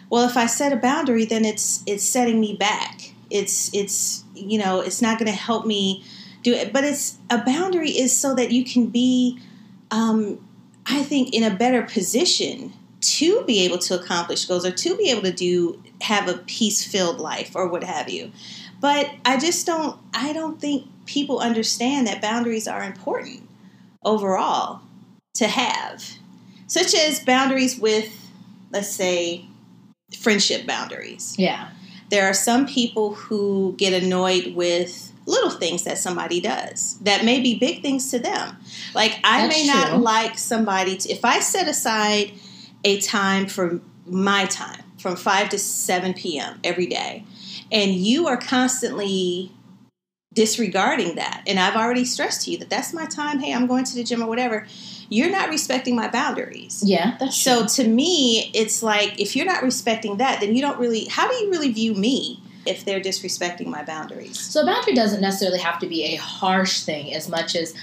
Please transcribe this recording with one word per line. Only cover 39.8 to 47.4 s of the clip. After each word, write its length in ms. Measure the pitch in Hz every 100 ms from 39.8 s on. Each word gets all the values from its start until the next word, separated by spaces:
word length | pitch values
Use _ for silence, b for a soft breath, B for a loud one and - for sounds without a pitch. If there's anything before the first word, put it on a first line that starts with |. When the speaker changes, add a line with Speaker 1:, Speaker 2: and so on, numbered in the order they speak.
| 262
Speaker 2:
true. 80 | 175
Speaker 1:
like 400 | 233 220 226 -
somebody 580 | - 226 214 190 185 190
to, 120 | -
if 140 | - 240
I 140 | 302
set 260 | - 392 330
aside 640 | 285 240 220 208 208 202 B B B B - 202
a 160 | 202
time 460 | - 208 196 190 196
for 340 | - 175 175 - - -
my 400 | 185 196 202 190
time 380 | - - - - -
from 180 | 196 180
five 320 | 214 196 208
to 100 | 202
seven 540 | - - - 180 185
P 260 | 180 185 143
M 200 | 85 -
every 220 | 170 175 180
day, 400 | - 71 - B B